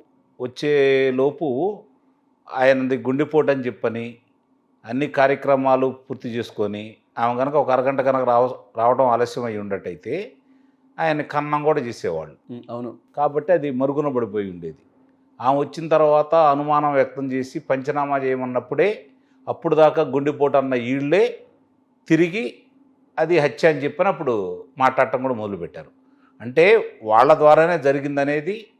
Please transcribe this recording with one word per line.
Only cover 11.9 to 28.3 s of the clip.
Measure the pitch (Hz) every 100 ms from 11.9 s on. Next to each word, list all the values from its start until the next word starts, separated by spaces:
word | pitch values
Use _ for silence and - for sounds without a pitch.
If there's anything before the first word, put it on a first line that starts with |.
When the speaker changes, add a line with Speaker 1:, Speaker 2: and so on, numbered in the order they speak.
| 113 98 80 78 - _
Speaker 2:
Hmm, | 120 -
అవును. | 120 120 - _ -
Speaker 1:
కాబట్టి | 147 143 147
అది | 175 143
మరుగున | 127 139 143 147
పడిపోయి | 123 113 104 98
ఉండేది. | 87 82 78 _ _ _ _ _ -
ఆమె | 120 143
వచ్చిన | 135 - 160
తర్వాత | 156 151 151 151 165
అనుమానం | 151 143 147 147 147
వ్యక్తం | 139 127 139 135
చేసి | 131 127 165
పంచనామా | - 135 131 147 143 139
చేయమన్నప్పుడే, | 131 131 127 123 120 143 190 220 - _ _ _ -
అప్పుడు | 120 165 151
దాకా | 151 151
గుండెపోటు | 147 135 143 143 143 139
అన్న | 131
ఈళ్ళే | 127 120 139 143 175 240 - - _ _ _ _ _ -
తిరిగి | 160 175 202 240 - _ _ _ _ _ -
అది | 160 175
హత్య | 143 - 170
అని | 147
చెప్పినప్పుడు | 139 143 190 156 143 110 90 90 - -
మాట్లాడటం | 131 127 131 131
కూడా | 131
మొదలుపెట్టారు. | 117 107 95 85 80 76 _ _ _ _ _
అంటే, | 113 135 180 220 - -
వాళ్ళ | 107 110 139
ద్వారానే | 151 151 151 165 170
జరిగిందనేది | 139 139 143 143 139